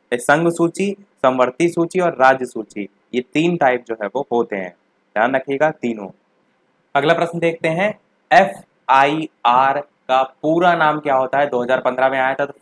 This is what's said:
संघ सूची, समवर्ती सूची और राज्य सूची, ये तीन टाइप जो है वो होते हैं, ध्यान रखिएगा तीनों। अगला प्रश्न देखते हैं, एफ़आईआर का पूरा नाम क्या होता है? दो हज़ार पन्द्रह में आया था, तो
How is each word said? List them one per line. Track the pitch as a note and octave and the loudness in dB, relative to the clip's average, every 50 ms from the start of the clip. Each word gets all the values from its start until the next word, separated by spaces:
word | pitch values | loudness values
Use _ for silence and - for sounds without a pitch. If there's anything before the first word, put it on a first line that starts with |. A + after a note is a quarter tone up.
| _ - | _ -6
संघ | B2 A#2+ - - C#3+ D#3 E3+ E3+ | -6 -4 2 2 2 4 4 0
सूची, | E3 E3+ E3+ E3+ E3 - F#3+ G3+ G3+ - - _ _ - - | 0 0 -2 -2 0 -2 -4 -4 -4 -8 -14 _ _ 0 0
समवर्ती | C3 C3 B2+ B2+ B2 - - F3 F3 | 0 2 2 0 0 0 -2 -2 -2
सूची | E3+ E3+ E3 E3+ - F#3 | 0 -2 -4 -2 -2 -2
और | F3+ E3+ - | 0 0 0
राज्य | - C3 C3 C3+ C3 B2+ | 4 4 4 4 4 -2
सूची, | A#2+ - A#2 G#2+ _ - G#2 G2+ - _ _ _ - - | -8 -8 -10 -12 _ -10 -12 -12 -12 _ _ _ -6 -4
ये | B2 B2 | -4 -4
तीन | _ - D3 D#3+ F3 F3 D#3+ | _ -2 0 0 0 0 2
टाइप | C#3+ C3 B2+ A#2+ A#2+ | 2 2 0 0 -4
जो | - A2+ - | -8 -10 -8
है | G#2+ G2 | -6 -6
वो | - C3 C#3 - | -6 -6 -6 -2
होते | A#2+ A#2+ A#2 - G#2 | 0 -2 -2 -2 -4
हैं, | G2 F#2 F2+ F2 _ _ _ _ _ _ _ - | -8 -8 -10 -12 _ _ _ _ _ _ _ -2
ध्यान | G#2 A2 B2 C3+ | 0 0 2 0
रखिएगा | C3+ C3 - C#3 C3+ D3+ D#3 | -2 -2 -2 -2 0 0 -2
तीनों। | D3+ - - A#2+ A2+ G#2+ G2 F#2 - _ _ _ _ _ _ _ _ _ _ _ _ _ _ _ - | -2 -2 -4 -6 -4 -6 -8 -14 -16 _ _ _ _ _ _ _ _ _ _ _ _ _ _ _ -4
अगला | C#3 C#3 D#3+ E3 | 0 2 2 2
प्रश्न | - E3+ E3 - E3+ | 0 0 -4 -4 -4
देखते | E3+ E3+ E3 - - D#3+ | -2 -4 -4 -2 -4 -4
हैं, | D#3+ E3+ G3 G#3+ - _ _ _ _ _ _ - | -2 -2 -4 -4 -6 _ _ _ _ _ _ 2
एफ़आईआर | D3+ F3 F#3+ - - - - _ _ _ _ - C3 C3+ C#3 D3 D3+ D#3 D#3 - _ _ - A#2 B2 B2+ C3+ C3+ C#3 C#3+ C#3+ _ _ _ _ - | 4 4 4 2 -2 -12 -18 _ _ _ _ 2 2 4 4 2 0 -2 -6 -8 _ _ 0 2 2 4 2 2 0 -2 -6 _ _ _ _ -2
का | C3 C3 C3 - - _ | 0 0 -2 -2 -6 _
पूरा | - D3+ E3 E3+ F3+ F3+ E3+ | -2 -2 0 2 2 2 2
नाम | E3 D#3+ D3+ D3+ D3+ | 2 2 0 0 -2
क्या | D3+ D3 C3+ | -2 0 0
होता | C3 C3 B2+ - C#3 | 0 0 0 0 -2
है? | D3 C#3+ | 0 0
दो | C3 B2 | -2 -4
हज़ार | A#2+ A#2+ C3 B2+ | -2 0 -2 0
पन्द्रह | B2+ B2+ B2+ B2+ C3 C3 | 0 -2 -2 0 0 0
में | C3+ C3 | 0 0
आया | C3 C3 C3+ | -2 -2 -2
था, | - C#3+ | -2 -6
तो | C#3 - - | -6 -6 0